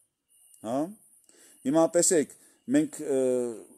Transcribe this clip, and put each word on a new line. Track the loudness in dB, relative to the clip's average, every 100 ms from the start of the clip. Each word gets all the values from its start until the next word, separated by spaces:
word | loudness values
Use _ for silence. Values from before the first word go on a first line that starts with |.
| _ _ _ _ _ _
հա։ | -6 -4 -6 -10 _ _ _ _ -20 _
Հիմա | -2 2 2
տեսեք, | 2 2 2 0 -6 _ _ -2
մենք, | 0 0 -4
ը, | -2 0 2 0 -4 -8 -16